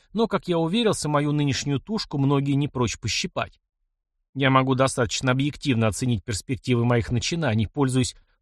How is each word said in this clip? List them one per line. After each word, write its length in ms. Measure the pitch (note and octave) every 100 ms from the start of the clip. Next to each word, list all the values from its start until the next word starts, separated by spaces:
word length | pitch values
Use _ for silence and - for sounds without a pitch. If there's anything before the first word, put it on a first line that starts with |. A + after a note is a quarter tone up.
| _
но, 140 | G3+ A3+
как 200 | F#3+ -
я 120 | E3
уверился, 500 | E3 A3+ A3 - D3+
мою 220 | D3 D3
нынешнюю 480 | D3+ C#3+ - C#3+ C3+
тушку 380 | - A3 - C#3+
многие 360 | C#3 C#3+ C#3
не 140 | C#3 C#3+
прочь 320 | B2+ A#2 -
пощипать. 600 | G#2+ - F3+ - - - _ _ _ _ _ _ _ C3+
Я 160 | C3+
могу 240 | C3 C3 C3
достаточно 560 | C3+ - B2 - C3
объективно 560 | C3 C#3+ - D3+ A2+ A2
оценить 360 | - B2+ A2+
перспективы 600 | - G#2+ - B2+ - A#2+ A#2+
моих 240 | A#2+ -
начинаний, 580 | A#2+ - E3+ D3 A2 G#2+
пользуясь 480 | D3 C3+ C3 B2 - _ _